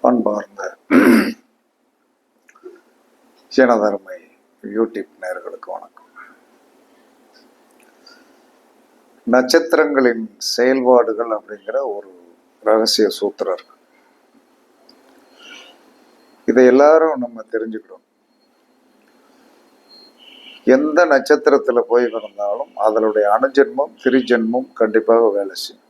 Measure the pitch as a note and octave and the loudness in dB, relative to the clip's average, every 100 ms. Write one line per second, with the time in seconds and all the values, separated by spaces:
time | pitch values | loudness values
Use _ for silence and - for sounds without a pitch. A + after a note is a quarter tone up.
0 | C3 B2 G#2 G#2 - - F#2+ - _ F2 | 2 0 -2 -4 -10 -14 -14 -14 _ 2
1 | F2 E2 - - _ _ _ _ _ _ | 4 2 0 -8 _ _ _ _ _ _
2 | _ _ _ _ _ _ F#4 - _ _ | _ _ _ _ _ _ -20 -20 _ _
3 | _ _ _ _ _ - B2+ A2+ G#2 G2+ | _ _ _ _ _ 0 2 2 0 -4
4 | - - _ _ _ _ G#2+ G#2 A2+ A2 | -12 -20 _ _ _ _ -12 -4 -4 -6
5 | - _ F#2 F2+ F2 - - F2+ - _ | -16 _ -12 -12 -14 -18 -16 -18 -18 _
6 | _ - - _ _ _ _ _ _ _ | _ -20 -20 _ _ _ _ _ _ _
7 | _ _ _ _ _ _ _ _ _ _ | _ _ _ _ _ _ _ _ _ _
8 | _ _ _ _ _ _ _ _ _ _ | _ _ _ _ _ _ _ _ _ _
9 | _ _ - B2 B2+ E3 E3+ D3+ D3+ C#3 | _ _ 0 2 4 0 2 0 0 0
10 | B2 A2+ A2 _ - - B2 C3+ B2+ B2 | -2 -4 -10 _ -10 -2 0 0 2 2
11 | A2+ A2 A#2 G#2+ - G#2 G2 B2 C3+ G2+ | 2 -4 -6 -8 -10 -18 -10 -8 -6 -10
12 | G2 F2+ F2 _ _ _ G#2+ A2 A2 - | -14 -20 _ _ _ _ 0 0 0 0
13 | G#2 - G2+ - F#2+ F2+ - _ _ _ | 0 0 -8 -6 -8 -8 -10 _ _ _
14 | _ _ _ _ _ _ _ _ _ _ | _ _ _ _ _ _ _ _ _ _
15 | _ _ _ _ - - - _ _ _ | _ _ _ _ -20 -20 -20 _ _ _
16 | _ _ _ _ - A#2 B2+ B2+ D3 D#3 | _ _ _ _ -2 4 6 6 6 4
17 | D#3+ C#3+ A#2+ A#2 A2 A2+ A2+ A2 - F#2 | 2 -4 -10 -14 -10 -10 -8 -12 -18 -20
18 | _ _ _ _ _ _ _ _ _ _ | _ _ _ _ _ _ _ _ _ _
19 | _ _ _ _ _ _ _ _ _ - | _ _ _ _ _ _ _ _ _ -20
20 | - _ - - - - - C3 D3+ D3+ | -20 _ -20 -20 -20 -6 0 2 2 0
21 | E3+ C#3 - D3 D3+ C#3 A2 A#2+ A#2 A#2+ | 2 2 2 0 2 0 0 -2 0 0
22 | A#2+ A2+ G#2+ G#2 G2+ A2 C#3+ - G#2+ G#2+ | 0 -6 -12 -8 -6 -6 -8 -2 0 0
23 | A2 G#2+ G2+ G#2+ C#3 C3+ C#3 B2+ D3 _ | 0 0 2 2 0 2 0 0 -8 _
24 | C3 C3 A2+ A#2+ A2+ B2 C3 - A2 A2 | 0 0 2 0 0 -4 -8 -4 -2 0
25 | A2 A2+ A2+ G2+ G2 - - - | 2 2 2 0 -6 -10 -16 -18